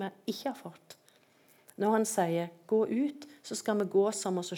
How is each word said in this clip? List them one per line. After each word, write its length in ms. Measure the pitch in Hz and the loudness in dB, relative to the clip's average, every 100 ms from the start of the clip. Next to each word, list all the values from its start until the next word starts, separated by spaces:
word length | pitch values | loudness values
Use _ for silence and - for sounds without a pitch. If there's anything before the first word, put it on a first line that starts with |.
vi 80 | 196 - - | -4 -6 -8
ikke 160 | 220 277 | -6 -6
har 80 | 240 | -6
fått. 400 | - - - - _ _ _ _ _ - - - | -10 -16 -20 -20 _ _ _ _ _ -20 -14 -2
Når 140 | 202 | 2
han 120 | 220 220 | 2 2
sier, 400 | - 170 165 170 - - | 2 2 2 -2 -8 0
«Gå 140 | 220 220 | 2 2
ut», 400 | 220 294 294 - - | 0 -2 -4 -16 -18
så 120 | - | -10
skal 240 | 220 - 208 | -6 0 0
vi 120 | 196 | 2
gå 160 | 196 202 | 4 4
som 280 | 208 202 185 | 2 -2 -2
oss 100 | 175 | -4